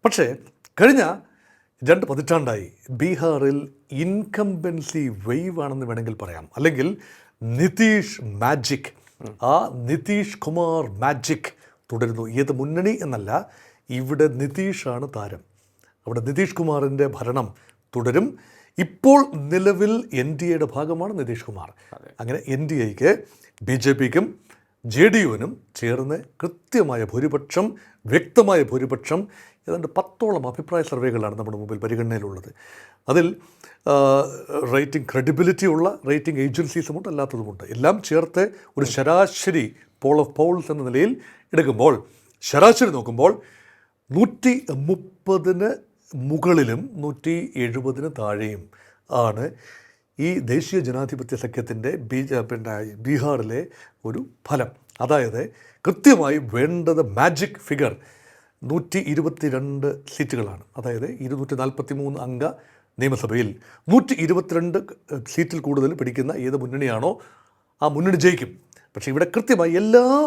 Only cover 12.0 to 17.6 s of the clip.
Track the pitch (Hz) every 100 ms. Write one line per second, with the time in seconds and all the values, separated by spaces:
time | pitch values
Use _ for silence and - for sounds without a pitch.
12 | 117 113 113 117 135 131 143 160 190 226
13 | 165 120 101 139 208 - - _ _ 127
14 | 131 147 151 123 139 135 190 190 135 123
15 | 135 113 101 92 _ _ _ _ _ _
16 | - 117 117 143 190 - 165 147 139 135
17 | 143 - 117 131 117 -